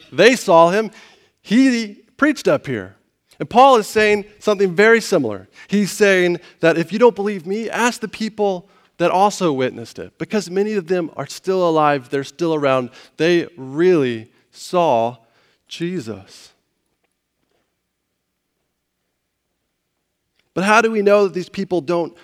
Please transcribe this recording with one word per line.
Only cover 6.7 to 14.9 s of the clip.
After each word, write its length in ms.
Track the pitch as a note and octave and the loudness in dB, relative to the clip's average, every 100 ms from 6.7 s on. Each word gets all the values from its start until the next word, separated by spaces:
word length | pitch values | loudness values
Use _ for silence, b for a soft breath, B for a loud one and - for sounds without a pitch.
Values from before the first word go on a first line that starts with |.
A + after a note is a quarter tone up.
| E3 | 0
if 140 | E3 | -2
you 80 | G#3 | 2
don't 160 | A#3+ G#3 | 2 2
believe 320 | G3+ G3 D#3+ | -6 -6 -6
me, 220 | G#3+ A3 | -8 -6
ask 320 | F#3+ A#3+ A3+ | -2 -2 -2
the 60 | G#3+ | -10
people 640 | - A3 G#3+ G3+ F3+ - b b - | -8 -8 -4 -4 -4 -10 b b -4
that 140 | E3+ | 0
also 400 | F3 G#3 - F3 | 2 0 0 -2
witnessed 460 | C3 B2+ - A2+ - | 0 -2 -4 -14 -16
it, 200 | F2+ - | -16 -12
because 320 | D#3+ G#3+ E3+ | -6 -6 -4
many 240 | F#3 G#3+ | -4 -2
of 140 | G#3 D#3+ | -2 -2
them 220 | F3+ E3 - | -4 -4 -10
are 100 | C#3 | -12
still 400 | - - F#3+ F3 | -10 -4 -2 0
alive, 420 | D#3 D3+ C#3+ B2 | 2 2 0 -4
they're 140 | C#3 | -6
still 300 | C#3 - E3+ | -6 -6 -4
around, 360 | D#3 C#3 C3 A#2+ B B - | 0 0 0 -2 B B -4
they 300 | D#3+ F3 - - | 0 0 -2 -10
really 720 | C3 C#3+ F3+ E3+ C3 A2+ A2 _ _ | -10 0 2 2 0 -4 -12 _ _
saw 680 | - - F3+ D#3+ | -20 -6 0 2